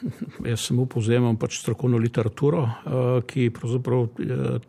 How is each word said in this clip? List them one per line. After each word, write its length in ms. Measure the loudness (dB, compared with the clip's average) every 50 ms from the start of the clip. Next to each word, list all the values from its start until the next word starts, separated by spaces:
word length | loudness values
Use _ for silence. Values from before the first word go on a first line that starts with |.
| -8 -8 -8 -8 -10 -12 -10 -8 -4 -2
jaz 120 | -2 -2
samo 260 | -2 0 2 2 2
povzemam 500 | 2 0 0 2 2 4 4 4 4 2
pač 220 | 2 0 -4 -4 -4
strokovno 400 | -4 -4 -4 0 2 2 2 4
literaturo, 640 | 2 2 2 0 0 0 0 2 2 2 2 2 2
eh, 560 | 0 -2 -4 -6 -4 -2 0 2 2 2 2 0
ki 240 | 0 0 0 0 0
pravzaprav, 520 | 0 -2 -4 -4 -2 -2 0 0 2 2 0
eh, 540 | 0 -2 -4 -4 -4 -2 -2 -2 0 -2 -2 -4